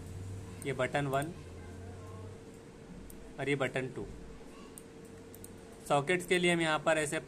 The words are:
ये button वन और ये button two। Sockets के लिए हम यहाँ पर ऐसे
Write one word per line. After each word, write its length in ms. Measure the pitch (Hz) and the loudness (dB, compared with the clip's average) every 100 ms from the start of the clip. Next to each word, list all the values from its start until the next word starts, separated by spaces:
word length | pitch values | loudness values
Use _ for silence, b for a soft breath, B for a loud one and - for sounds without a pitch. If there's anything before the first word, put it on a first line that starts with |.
| - - - - - - 139 | -10 -8 -8 -8 -10 -6 -2
ये 80 | |
button 340 | 135 156 147 143 | 2 4 4 4
वन 260 | 135 156 180 - - - - - - - - - - - - - - - - - - - - | 2 0 -6 -10 -12 -12 -10 -10 -10 -10 -10 -10 -12 -14 -14 -16 -16 -14 -12 -12 -12 -12 -4
और 100 | 135 | 2
ये 60 | 143 | 4
button 300 | 131 135 131 - | 4 2 -2 -4
two। 100 | 98 - - - - - - - - - - - - - - - - - - | -6 -8 -10 -12 -14 -14 -14 -14 -16 -16 -14 -14 -14 -14 -14 -14 -16 -10 4
Sockets 380 | 143 143 180 175 | 4 6 2 6
के 120 | 180 | 6
लिए 160 | 175 | 8
हम 80 | 170 | 6
यहाँ 180 | 165 156 | 6 6
पर 180 | 156 160 | 6 6
ऐसे 220 | 151 156 | 6 0